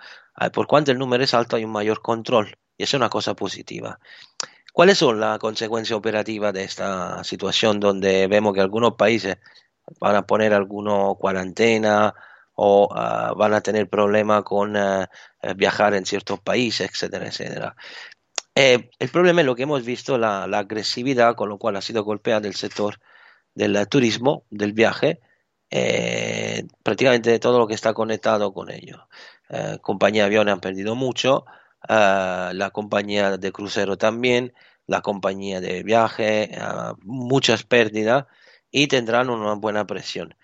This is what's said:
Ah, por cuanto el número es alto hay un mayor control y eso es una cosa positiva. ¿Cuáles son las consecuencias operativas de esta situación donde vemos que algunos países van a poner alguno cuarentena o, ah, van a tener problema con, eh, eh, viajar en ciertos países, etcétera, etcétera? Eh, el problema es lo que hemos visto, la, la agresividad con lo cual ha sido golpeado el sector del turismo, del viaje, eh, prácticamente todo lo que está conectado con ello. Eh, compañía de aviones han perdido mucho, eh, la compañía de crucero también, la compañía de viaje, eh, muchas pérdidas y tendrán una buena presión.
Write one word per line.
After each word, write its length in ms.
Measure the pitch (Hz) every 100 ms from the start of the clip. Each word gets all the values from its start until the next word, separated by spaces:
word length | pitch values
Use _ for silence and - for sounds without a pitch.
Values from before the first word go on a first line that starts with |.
| - - _
Ah, 160 | - 117
por 160 | - 110
cuanto 240 | 143 147
el 60 | 127
número 260 | 135 123
es 100 | 131
alto 220 | 120 117 120
hay 100 | 110
un 60 |
mayor 300 | 107 104 110
control 560 | - 117 110 123 104 - _ -
y 60 |
eso 120 | 104 139
es 40 |
una 100 | 120
cosa 240 | 107 104
positiva. 680 | 101 98 107 - - 113 - - - - - - _ _
¿Cuáles 240 | - 175 202
son 220 | 147 107
las 200 | 110 107
consecuencias 580 | 110 107 110 113 107 110
operativas 560 | 107 107 104 107 104
de 100 | 95
esta 600 | 95 - 98 95 90 90
situación 560 | 90 92 95 101 110 104
donde 480 | 101 98 98 95 95
vemos 260 | 104 107
que 80 | 98
algunos 320 | 95 107 117
países 440 | - 104 113 98 92 _ - _ _ - -
van 160 | - 101
a 100 | 95
poner 280 | 107 107
alguno 600 | 104 98 104 104 101 98 98
cuarentena 1000 | 95 95 92 90 113 110 107 104 107 - - - _
o, 360 | - 101 101 101
ah, 400 | 113 113 113 113 110
van 180 | 104
a 80 | 104
tener 280 | 98 107 98
problema 540 | 101 101 104 104 107
con, 320 | 101 101 104 104
eh, 320 | 98 95 92 - - _
eh, 120 | - 95
viajar 380 | 98 - 104 101
en 100 | 92
ciertos 340 | 101 - 101
países, 500 | - 101 123 - 98
etcétera, 360 | - 92 92 -
etcétera? 480 | - - - - - - - - - _ - -
Eh, 360 | - 135 123 - -
el 100 | 127
problema 320 | 165 180 175
es 60 | 143
lo 80 | 120
que 80 |
hemos 200 | 135 143 117
visto, 320 | 123 - 131
la, 280 | 110 98 92
la 140 | 104
agresividad 760 | 101 107 98 - 123 127 117 117
con 140 | 104
lo 80 | 101
cual 180 | 113 98
ha 40 |
sido 220 | - 113
golpeado 440 | 104 107 - 110 104
el 80 | 95
sector 440 | 101 - 104 - _ _ - _ _ -
del 320 | 104 101 101
turismo, 560 | 143 120 107 123 156 -
del 240 | 104 104
viaje, 460 | 107 110 - 139 170 _ _ _ _ _
eh, 960 | - 58 57 58 57 57 55 55 55 - _
prácticamente 560 | - 101 135 123 113 113
todo 200 | 123 123
lo 80 | 110
que 80 | 107
está 180 | 113
conectado 600 | 107 110 107 113 107 101
con 160 | 95 92
ello. 380 | - - - _ - - - -
Eh, 280 | - 104 104
compañía 420 | - 101 101 107
de 40 | 101
aviones 260 | 107 104
han 60 | 98
perdido 360 | 95 95 101 117
mucho, 500 | 131 - 127 - - - _ _ -
eh, 640 | 110 101 98 92 90 90
la 160 | 92 98
compañía 680 | - 104 101 104 101 98 95
de 140 | 95
crucero 460 | 92 101 107 98 95
también, 560 | 110 113 123 123 123 - _ _ -
la 140 | 92
compañía 600 | - 101 95 98 98 92
de 220 | 92 90
viaje, 640 | 92 113 113 - 107 107 107
eh, 80 | - 110 - 113 110
muchas 600 | 92 131 123 135 - 113
pérdidas 600 | - 120 110 107 107 139 135 _ - _ _
y 160 | 135 143
tendrán 420 | 135 113 120 127
una 240 | 117 104 104
buena 300 | 107 104 98
presión. 500 | 95 - 92 85 -